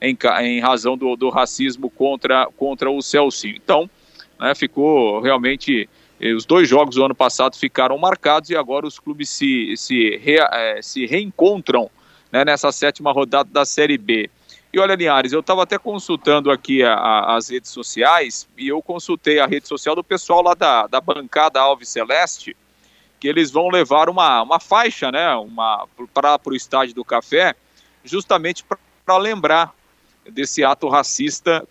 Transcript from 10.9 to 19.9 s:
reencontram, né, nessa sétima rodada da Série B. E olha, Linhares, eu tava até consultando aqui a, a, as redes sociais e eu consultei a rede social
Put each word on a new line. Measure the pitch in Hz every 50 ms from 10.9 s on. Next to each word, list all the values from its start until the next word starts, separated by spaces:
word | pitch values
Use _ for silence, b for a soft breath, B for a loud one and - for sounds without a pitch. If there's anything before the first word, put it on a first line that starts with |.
| - 135 123
reencontram, | 113 147 196 208 190 - - 165 196 208 185 - - 127 120 107 - _ b b b b b b b
né, | - 131 143
nessa | 151 143 - - 143
sétima | - - 147 143 - - 147 143
rodada | 131 139 139 117 139 139 139 98
da | - 147 139
Série | - - 151 151 147 143
B. | 117 101 113 113 110 104 - _ b b b b b b b
E | - 185
olha, | 196 196 190
Linhares, | 180 170 151 143 135 131 131 143
eu | 160 -
tava | - 185 185 180
até | - 208
consultando | 190 - 226 202 190 - - 165 151 - - 147 147 139 143
aqui | 135 123 - - 135 131 123
a, | 117 110
a, | - - 113 110 107 - 101 117
as | 117 110 -
redes | 123 127 - -
sociais | - 127 113 - - 110 123 147 170 170 143 117 - - - _ _
e | 107 131 135
eu | 147 156
consultei | - - 175 170 - - 170 - - 151 151 147
a | 135
rede | 135 - 143 -
social | - 147 135 - 151